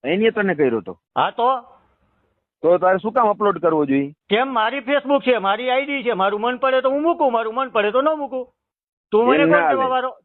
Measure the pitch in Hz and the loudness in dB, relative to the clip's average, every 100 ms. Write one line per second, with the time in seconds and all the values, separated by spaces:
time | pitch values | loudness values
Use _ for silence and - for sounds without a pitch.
0 | 127 180 226 220 196 156 135 113 95 90 | -4 0 0 0 -4 0 0 0 -6 -16
1 | _ - 160 - 240 262 - _ _ _ | _ -4 -4 0 -2 -2 -6 _ _ _
2 | _ _ _ _ _ _ 156 175 185 190 | _ _ _ _ _ _ 0 2 2 0
3 | 214 240 220 202 202 170 165 160 147 135 | -2 0 0 2 0 0 0 0 0 0
4 | 139 151 _ 208 269 247 214 269 226 285 | -2 -10 _ -2 0 0 -2 -4 -2 -2
5 | 277 285 - 240 196 214 254 254 277 277 | 2 0 2 0 2 -2 0 -2 -2 -4
6 | 240 202 190 208 233 254 262 262 262 277 | -4 0 0 0 -4 -2 0 0 0 0
7 | 311 339 285 233 220 233 262 226 208 226 | 0 0 2 0 -2 -4 -2 0 0 0
8 | 285 311 277 254 247 _ _ _ _ _ | 0 -2 -6 -8 -10 _ _ _ _ _
9 | _ 208 240 285 294 - 339 262 262 262 | _ 2 4 4 4 4 2 0 0 -2
10 | 254 - | -4 -10